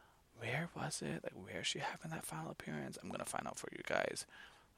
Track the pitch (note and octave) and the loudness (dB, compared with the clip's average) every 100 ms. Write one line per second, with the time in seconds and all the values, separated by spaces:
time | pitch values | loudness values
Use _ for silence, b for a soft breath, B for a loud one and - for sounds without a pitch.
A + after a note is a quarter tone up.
0 | b b b - A2+ C3+ E3+ - D#3 - | b b b -4 0 2 2 0 0 0
1 | - D3+ - - F#2+ E2+ - - - - | 0 0 -2 -4 -4 0 2 2 0 0
2 | D#3+ E3 - D#3+ D#3+ D#3+ - D3+ - - | -2 -4 -2 -2 -2 -2 -2 0 -2 -2
3 | F#2 - - - - - - - - - | -2 -2 0 0 0 -2 -4 -4 4 6
4 | G1+ - - b b b b | 6 2 -4 b b b b